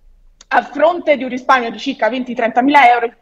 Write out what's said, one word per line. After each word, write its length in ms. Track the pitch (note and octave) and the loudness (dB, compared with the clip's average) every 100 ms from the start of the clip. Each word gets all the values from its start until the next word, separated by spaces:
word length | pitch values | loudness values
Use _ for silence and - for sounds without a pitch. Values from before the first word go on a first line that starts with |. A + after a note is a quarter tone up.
| _ _ _ _ - | _ _ _ _ -2
a 120 | B3+ | -2
fronte 520 | - C#4+ D#4 F4 - C#4 | -2 0 0 0 0 -2
di 60 | |
un 80 | C4 | -2
risparmio 400 | B3+ B3+ C4 A#3 | -6 0 0 0
di 80 | G#3 | -8
circa 320 | C#4 - G#3+ | -8 -4 -4
venti, 240 | B3+ B3 | -4 -6
trentamila 560 | A#3+ A3+ A#3+ C4 D4 B3 | -4 -4 0 2 4 4
euro, 240 | A#3+ A#3 - | 4 -2 -8